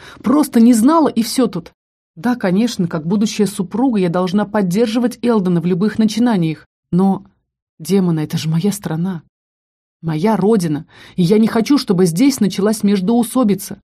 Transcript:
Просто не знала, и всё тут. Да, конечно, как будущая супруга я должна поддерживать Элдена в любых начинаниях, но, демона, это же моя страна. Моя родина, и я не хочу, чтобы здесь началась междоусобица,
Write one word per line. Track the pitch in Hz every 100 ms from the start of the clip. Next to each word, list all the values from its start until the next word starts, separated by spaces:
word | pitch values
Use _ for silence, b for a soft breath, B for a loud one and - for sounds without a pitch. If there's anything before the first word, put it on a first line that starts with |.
| B B
Просто | - 285 302 240
не | 226
знала, | 240 233 330 269
и | -
всё | 226 - 247
тут. | - - _ _ _ _ -
Да, | 233 247
конечно, | 196 180 240 240 170
как | 165 156
будущая | 202 214 - 196
супруга | - 185 208 269 220
я | 180
должна | 170 185 202
поддерживать | 202 214 190 185 240 233 240 247
Элдена | 240 226 185 170
в | 170
любых | 185 214 208
начинаниях, | 214 - 247 208 165 156 - _ _
но, | 170 190 190 - _ _ _ _ -
демона, | 156 196 180 160
это | 151 156
же | 151
моя | 165 202
страна. | 196 165 160 180 175 - _ _ _ _ _ _ _
Моя | 165 156 196 208
родина, | 196 226 170 147 - B B -
и |
я | 170 208
не | 220
хочу, | 233 208 285
чтобы | - 180 185
здесь | 160 277 269
началась | 196 185 196 220
междоусобица, | 202 202 180 240 233 254 247 190 - -